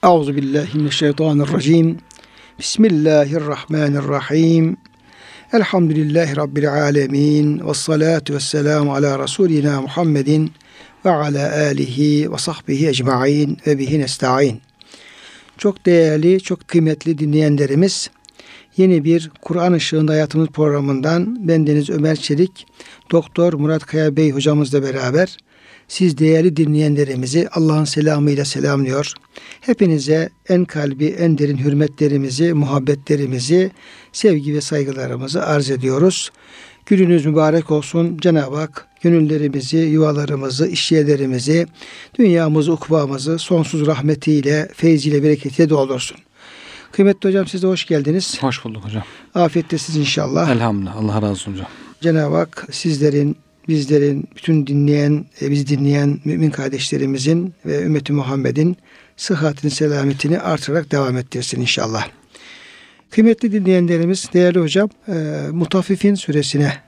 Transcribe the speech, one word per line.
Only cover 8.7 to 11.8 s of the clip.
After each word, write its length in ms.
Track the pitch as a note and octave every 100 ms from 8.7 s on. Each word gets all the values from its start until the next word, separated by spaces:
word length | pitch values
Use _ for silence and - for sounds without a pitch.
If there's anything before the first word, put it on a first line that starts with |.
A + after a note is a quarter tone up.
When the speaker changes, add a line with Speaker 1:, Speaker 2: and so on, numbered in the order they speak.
| D3+ D3
Speaker 1:
ala 280 | C#3 C#3+ C3+
Resulina 580 | C#3 - F#3 D3+ C#3+ C#3+
Muhammedin 720 | C3+ C#3+ E3+ D3 C3+ D#3 D#3 - _ - - _
ve 60 | F#3+
ala 420 | D#3+ D3 C#3+ D3
alihi 800 | D3+ D3+ C#3